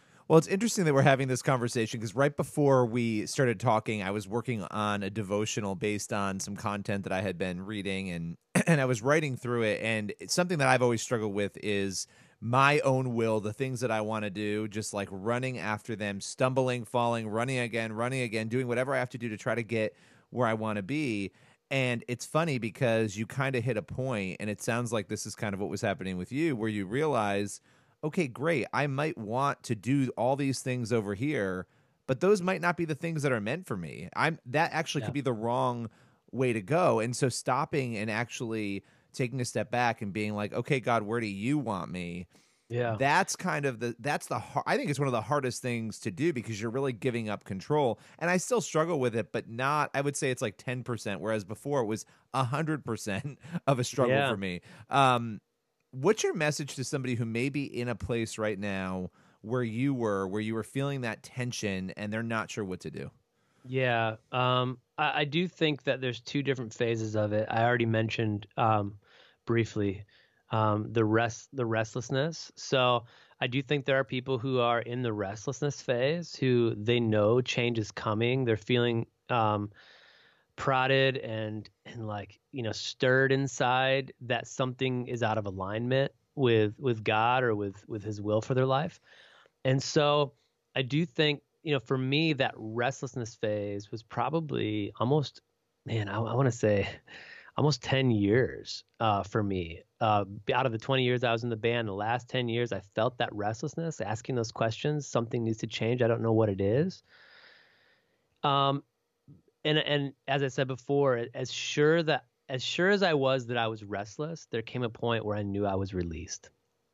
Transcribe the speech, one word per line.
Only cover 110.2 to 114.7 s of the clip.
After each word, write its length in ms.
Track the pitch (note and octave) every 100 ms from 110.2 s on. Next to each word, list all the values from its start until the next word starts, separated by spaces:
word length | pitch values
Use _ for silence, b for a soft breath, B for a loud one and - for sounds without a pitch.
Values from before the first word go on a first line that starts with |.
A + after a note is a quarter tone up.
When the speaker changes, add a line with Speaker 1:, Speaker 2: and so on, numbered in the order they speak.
| -
Speaker 2:
as 140 | C#3
I 40 | C#3
said 200 | C3+ C3
before, 580 | C3 - C#3+ C#3 A#2+ A#2+
as 180 | C3 B2+
sure 500 | - - - D3+ E3
that, 240 | D#3 C#3+ - _ -
as 140 | C3
sure 260 | - - F3+
as 120 | G3+
I 120 | F#3
was 340 | D3+ C3+ C3 A#2
that 100 | A#2+
I 100 | A2+
was 160 | A2
restless, 600 | G2+ G2 G#2+ - D3+ E3 -
there 160 | A#2
came 220 | A2+